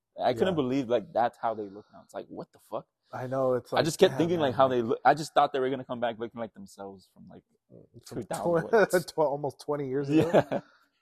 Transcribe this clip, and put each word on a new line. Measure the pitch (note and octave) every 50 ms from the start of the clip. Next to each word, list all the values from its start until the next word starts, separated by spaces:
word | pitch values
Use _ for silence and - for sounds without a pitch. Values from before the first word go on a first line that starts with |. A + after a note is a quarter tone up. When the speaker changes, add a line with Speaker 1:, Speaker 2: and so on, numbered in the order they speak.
| _ _ - -
Speaker 1:
I | F2+ A#2 B2+
couldn't | A2+ F#3+ F#3+
Speaker 2:
Yeah. | F3+
Speaker 1:
believe, | D#3 C3 B2 C3 C#3 C3 A2
like, | B2 A#2 F#2+ E2 E2+
that's | G#2+ A#2+ A#2 -
how | - - A2+ A2
they | A2 G#2 G2
look | F#2+ G#2 - _ -
now. | F2+ -
It's | _ -
like, | G2 F2+
what | - - - F#3 - _
the | _
fuck? | _ - G#2 C3+ - _ _ _ _ _
Speaker 2:
I | - A#2 C3
know. | B2+ C3 C3+ C3+ B2+ B2+
It's | B2 - -
Speaker 1:
I | -
Speaker 2:
like, | B2+ C#3
Speaker 1:
just | E3 - -
kept | - - C3
Speaker 2:
damn, |
Speaker 1:
thinking, | C3+ E3 E3+ F3+ E3
like, | D3+ C3 A#2
Speaker 2:
man, |
Speaker 1:
how | C#3 C3+
Speaker 2:
like | C3 B2+
Speaker 1:
they | B2
look. | A#2 A2+ - - -
I | B2+ D3
just | D3 D#3 - -
thought | D3+ D3 C#3 -
they | C3+
were | B2+ C3
gonna | C3+ B2+ B2
come | - B2+ A#2+
back | A#2+ A#2 A#2 G#2+
looking | A#2+ A2 - A#2
like | A#2 A2 _
themselves | G2+ G2 G2 - G2+ G2 G2 G2 F#2 - _ _
from, | - F2+
like, | F2+ F#2 F#2 - _ _ _ _ _ - - - _ - A#2 -
Speaker 2:
from | - A#2+ C3
Speaker 1:
two | A#2
thousand | - - D#3+ -
Speaker 2:
twen-, | F3 E3+ E3 D#3
<laughs> | - A3+ A3 F#3 -
Speaker 1:
what? | - F#3 D3+
Speaker 2:
tw-, | - - E3
almost | D#3 C3+ C#3 D3 D3 C3+ - -
twenty | - - D3 D3 C#3+ C3
years | B2+ C#3 C#3+ C#3
ago. | D3 D#3 D#3 E3 F3
Speaker 1:
Yeah. | F3 - - C#3 G#2+ - _ _ _ _ _ _ _